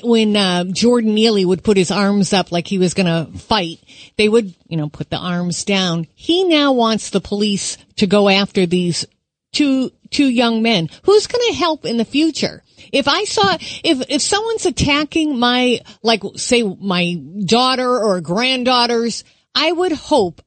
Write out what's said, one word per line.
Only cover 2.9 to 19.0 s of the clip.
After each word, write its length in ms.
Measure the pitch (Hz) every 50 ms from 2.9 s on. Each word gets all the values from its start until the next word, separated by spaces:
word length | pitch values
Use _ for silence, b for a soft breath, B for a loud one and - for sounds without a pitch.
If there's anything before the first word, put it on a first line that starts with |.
| -
gonna 340 | 196 190 170 165 165 151 - -
fight, 440 | - - - 226 214 175 165 165 - B B B B B B B -
they 100 | 214 214
would, 240 | 214 240 220 185 170 _ _ _
you 80 | 170
know, 140 | 160 147 151
put 180 | - - 151 -
the 80 | 165
arms 480 | - - 180 175 175 175 180 165 - -
down. 440 | - 202 190 185 180 165 165 160 - _
He 300 | _ - - 330 359 381
now 280 | 359 320 294 285 285 269
wants 360 | 240 226 226 220 208 - -
the 120 | - 190 -
police 560 | - 208 208 214 214 202 185 - - - - - _ _
to 100 | - 220
go 220 | 180 196 208 202 202
after 380 | 190 196 202 - - 202 185
these 400 | 170 180 180 180 175 160 - - - _ _ _ _ _ _ _ _ -
two, 380 | - 302 277 269 262 254 - - _ _ -
two 180 | - - 285 269
young 320 | 240 240 240 233 226 220
men. 300 | 220 226 226 180 165 156 B B B
Who's 220 | 370 403 427 392 -
gonna 260 | - 480 480 466 320
help 320 | 254 349 330 311 - -
in 100 | - 233
the 80 | 233 220
future? 580 | - - 277 320 330 277 - - - 76 - b b b b b b -
If 140 | 277 - 285
I 160 | 294 359 427
saw, 320 | - - 440 392 392 349 320 B B B B B
if, 180 | 330 320 254 247 -
if 100 | 269 294
someone's 460 | - - 403 403 440 453 453 427 -
attacking 720 | 370 247 - - 285 277 294 302 285 - 330 311 302 277 233
my, 420 | 240 247 247 247 254 247 233 - B B B B -
like, 180 | 226 233 196 - 190 -
say, 280 | - - - 247 240 233
my 520 | 196 170 - 185 202 180 180 175 175 175 165 131 147 180 208 196
daughter 440 | 156 214 240 254 254 262 254 254 247
or 320 | 247 240 214 214 185 180
granddaughters, 1000 | 156 151 175 214 247 262 262 254 247 254 254 247 240 233 240 233